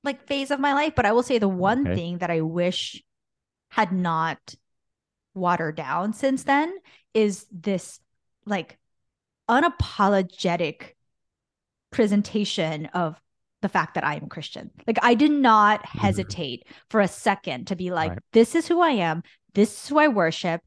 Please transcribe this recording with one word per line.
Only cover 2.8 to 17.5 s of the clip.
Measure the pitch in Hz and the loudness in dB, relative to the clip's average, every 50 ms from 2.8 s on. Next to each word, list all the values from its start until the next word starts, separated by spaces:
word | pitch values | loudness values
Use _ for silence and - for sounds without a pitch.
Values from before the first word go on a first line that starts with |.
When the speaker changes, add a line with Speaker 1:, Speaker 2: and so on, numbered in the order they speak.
| - - - - _ _ _ _ _ _ _ _ _ _ _ _ _ _ | -8 -10 -12 -16 _ _ _ _ _ _ _ _ _ _ _ _ _ _
Speaker 1:
had | - - 220 170 | 0 0 0 0
not | 190 185 180 170 165 160 160 165 - _ _ - - _ _ _ _ _ _ _ _ _ _ _ _ _ _ _ | 0 -2 -2 -2 -2 -2 -2 -4 -4 _ _ -20 -20 _ _ _ _ _ _ _ _ _ _ _ _ _ _ _
watered | _ 190 180 175 175 170 165 156 156 | _ -4 0 0 0 0 -2 -6 -6
down | 160 147 127 147 170 185 214 | -8 -6 -4 -4 -4 -4 -4
since | 214 - - 269 269 262 | -4 -2 -2 -2 -2 -2
then | - - 277 285 311 339 381 381 _ _ _ _ _ _ _ | 0 0 2 2 2 -2 -6 -12 _ _ _ _ _ _ _
is | 220 214 208 190 - - _ | 0 2 2 0 -6 -14 _
this, | 208 175 160 208 196 180 - - - - _ _ _ _ _ _ _ _ _ | -20 -8 -6 -4 -4 -4 -6 -10 -20 -20 _ _ _ _ _ _ _ _ _
like, | 208 208 185 - - - _ _ _ _ _ _ _ _ _ _ _ _ _ _ - | -6 -6 -6 -6 -10 -18 _ _ _ _ _ _ _ _ _ _ _ _ _ _ 2
unapologetic | 233 269 320 339 - - - - - - 202 196 202 196 190 180 - - - 185 170 170 170 147 160 _ - - _ _ _ _ _ _ _ _ _ _ _ _ _ _ _ _ _ _ _ _ | 2 4 2 2 0 -2 -8 -6 0 0 2 2 4 2 0 -2 -8 -4 -2 -2 -2 0 -2 -4 -6 _ -20 -20 _ _ _ _ _ _ _ _ _ _ _ _ _ _ _ _ _ _ _ _
presentation | - - 226 202 208 202 202 - - 220 208 202 - - 165 160 156 151 - | 0 0 2 2 2 0 0 0 -4 -4 -4 -2 -2 -4 -4 -4 -4 -8 -10
of | - - 180 170 156 160 _ _ _ _ _ _ _ _ _ | -6 -4 -4 -4 -4 -6 _ _ _ _ _ _ _ _ _
the | - 196 | -8 -2
fact | - 185 156 - - | -2 -2 -2 -2 -4
that | - - | -4 -4
I | 151 151 | -4 -6
am | 156 156 139 | -6 -12 -14
Christian. | - 165 147 - - - - - _ - - | -14 -14 -14 -14 -16 -16 -18 -18 _ -10 -6
Like, | - 226 - | -2 0 4
I | - 240 240 | 4 4 6
did | 220 294 302 | 6 4 4
not | 294 285 262 240 220 214 208 208 214 208 | 4 4 6 6 8 8 8 6 4 2
Speaker 2:
Mm-hmm. | - - - - | -2 -12 -6 -2
Speaker 1:
hesitate | 208 202 196 202 185 - - 180 165 131 123 - _ _ - - _ _ | 0 0 0 0 -4 -6 -8 -10 -8 -8 -10 -12 _ _ -20 -20 _ _
for | - 220 | 2 2
a | 202 180 | 2 2
second | - - - 214 196 196 - 180 | 0 -2 0 0 0 0 -4 -8